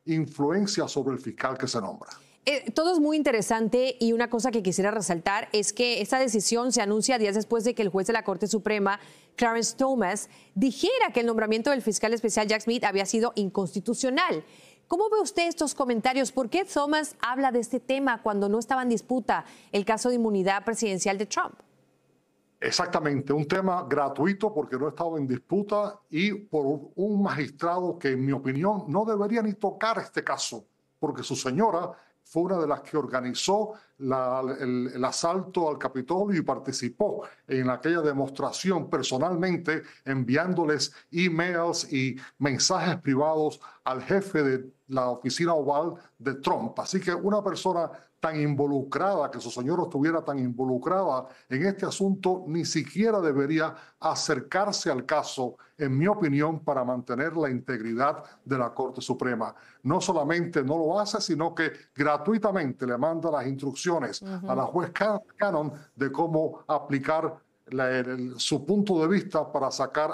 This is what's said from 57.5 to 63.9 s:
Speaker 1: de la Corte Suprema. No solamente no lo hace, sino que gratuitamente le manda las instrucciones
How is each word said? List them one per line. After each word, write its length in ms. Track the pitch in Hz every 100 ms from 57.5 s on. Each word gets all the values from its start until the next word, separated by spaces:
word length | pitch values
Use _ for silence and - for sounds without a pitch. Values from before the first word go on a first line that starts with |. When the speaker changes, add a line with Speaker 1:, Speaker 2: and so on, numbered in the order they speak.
| 123 - 123 113 113 139 156 - -
Speaker 1:
de 140 | - 131
la 160 | 120
Corte 280 | - 127 -
Suprema. 520 | 127 123 127 117 110 - - -
No 180 | 131 175
solamente 600 | 180 165 147 170 170 160
no 160 | 131 160
lo 200 | 156 190
hace, 220 | 202 214
sino 320 | 202 151 165
que 180 | 170 160 - -
gratuitamente 960 | - 147 147 147 220 208 190 143 123 127
le 100 | 120
manda 320 | 151 165 160
las 160 | 147 123
instrucciones 800 | 135 139 135 185